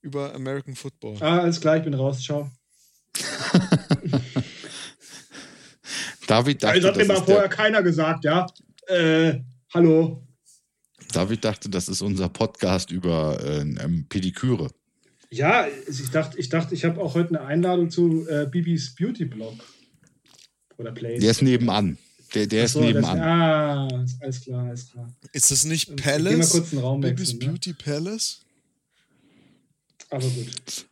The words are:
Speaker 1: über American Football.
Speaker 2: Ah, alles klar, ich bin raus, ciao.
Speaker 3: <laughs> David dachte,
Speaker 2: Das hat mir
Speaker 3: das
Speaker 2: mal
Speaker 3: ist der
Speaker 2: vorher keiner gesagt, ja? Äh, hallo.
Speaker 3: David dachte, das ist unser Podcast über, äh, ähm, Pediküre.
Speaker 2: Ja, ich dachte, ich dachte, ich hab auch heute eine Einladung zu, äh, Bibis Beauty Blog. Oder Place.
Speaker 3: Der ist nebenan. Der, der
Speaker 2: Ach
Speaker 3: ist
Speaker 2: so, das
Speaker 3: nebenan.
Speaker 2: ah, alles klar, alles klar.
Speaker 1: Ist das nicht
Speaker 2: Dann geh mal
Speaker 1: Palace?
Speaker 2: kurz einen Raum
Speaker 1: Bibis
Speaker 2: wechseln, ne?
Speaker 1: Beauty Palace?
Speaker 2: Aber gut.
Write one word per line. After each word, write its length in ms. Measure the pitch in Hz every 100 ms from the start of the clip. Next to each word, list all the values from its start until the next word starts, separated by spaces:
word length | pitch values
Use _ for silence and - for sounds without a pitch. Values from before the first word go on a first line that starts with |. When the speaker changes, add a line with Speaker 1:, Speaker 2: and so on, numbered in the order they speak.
Speaker 1:
über 340 | 151 143 139
American 400 | 135 131 139 139
Football. 420 | 127 139 _ 113 104
Speaker 2:
Ah, 180 | 151 170
alles 180 | 170 165
klar, 160 | 156 156
ich 80 |
bin 100 | 160
raus, 260 | 135 135 131
ciao. 300 | - 147 143 - _ _ _ _ _
Speaker 3:
<laughs> 160 | - - - - 175 185 165 - - - 127 - - - - - - - _ - - - - - - - _ - - - - -
David 360 | 110 127 143
dachte, 180 | - 170
Speaker 2:
Das 100 | 185
hat 60 | 196
mir 100 | 202
Speaker 3:
das 20 |
Speaker 2:
mal 60 |
Speaker 3:
ist 120 | 190 170
der 60 |
Speaker 2:
vorher 140 | 202 196
keiner 340 | - 214 214
gesagt, 420 | 180 160 160 151
ja? 220 | 151 170 180 - _ - -
Äh, 540 | 180 160 160 160 131 - - _
hallo. 540 | 175 170 160 165 - - _ _ _ _ _ _ _ -
Speaker 3:
David 320 | 82 95 113
dachte, 260 | 110 104 104
das 180 | 92 87
ist 140 | 92
unser 260 | 101 95 90
Podcast 600 | - 113 - 95 92 -
über, 480 | 90 90 82 78 67
äh, 180 | 71 76
ähm, 460 | 73 - 71 85 71
Pediküre. 600 | 101 92 - 127 117 76 - _ _ _ _ _
Speaker 2:
Ja, 360 | 117 139 160 151 139 -
ich 220 | 131 139
dachte, 280 | 156 - -
ich 100 | 123
dachte, 260 | 165 -
ich 100 | 175
hab 140 | 170 165
auch 160 | 170
heute 160 | 170 170
eine 100 | 160
Einladung 480 | 139 156 180 180 170
zu, 360 | 170 170 160 160
äh, 180 | 147 143
Bibis 440 | 180 165 165 123
Beauty 300 | - 196 233
Blog. 300 | 147 110 113 - - _ _ _ _ _ _ _ _ _ _ -
Oder 160 | 113
Place. 280 | 117 117 120
Speaker 3:
Der 100 | 110
ist 120 | 113
nebenan. 560 | 135 123 117 101 98 71 _ _ _
Der, 120 | - 104
der 160 | 107
Speaker 2:
Ach 40 | 117
Speaker 3:
ist 60 |
Speaker 2:
so, 80 | 147
das 80 | 117
Speaker 3:
nebenan. 300 | 107 - -
Speaker 2:
ah, 680 | 160 165 160 156 147 143 135 127 127 -
alles 200 | 139 127
klar, 220 | - 123 123
alles 240 | 120 -
klar. 220 | 120 120 - -
Speaker 1:
Ist 180 | 139 -
das 140 | 135
nicht 240 | 143 160 -
Speaker 2:
Dann 80 | 143
geh 80 |
mal 80 | 147 147 165
Speaker 1:
Palace? 160 | 160 165
Speaker 2:
kurz 220 | 175 165
einen 100 | 143
Raum 180 | 127 135
Speaker 1:
Bibis 200 | 143 - 175
Speaker 2:
wechseln, 60 | 117
ne? 80 | 127
Speaker 1:
Beauty 260 | 170 185
Palace? 680 | 156 147 147 170 220 - - _ _ _ _ _ _ _ _ _ _ _ _ _ _ _ _ -
Speaker 2:
Aber 180 | 139 127
gut. 580 | 123 107 - - - -